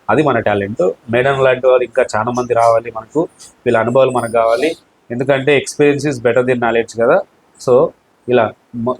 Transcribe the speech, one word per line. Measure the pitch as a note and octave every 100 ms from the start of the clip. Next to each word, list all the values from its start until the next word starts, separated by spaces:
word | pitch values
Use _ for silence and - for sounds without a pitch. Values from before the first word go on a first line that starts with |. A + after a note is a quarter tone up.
| -
అది | A2+
మన | D3 A#2
టాలెంట్. | G#2 G#2 G2 A#2 F3+ - -
మేడం | A#2 C3+ C3+
లాంటి | C3 B2+ B2+
వాళ్ళు | B2+
ఇంకా | A#2+ - B2 G#2
చాలా | A#2+ B2
మంది | A#2+
రావాలి | A#2 A#2 A2+ A#2 A2
మనకు, | A2 D3 F3 _ - _ B2
వీళ్ళ | A2+
అనుభవాలు | A2+ C3 C3
మనకు | B2 A#2
కావాలి. | A#2 A2+ A#2 D#3 E3+ _ _ _
ఎందుకంటే | A#2+ C3+ C#3 C#3 C#3
experience | - - D3 C#3+ D3
is | B2 A#2+
better | B2 B2+
than | B2
knowledge | A#2 A2+ A2+ A2+
కదా. | A#2 F3+ - _ _ _
So | - B2 D#3+ - _ _ -
ఇలా | B2 G#2+ - _
మ-, | A#2+ A#2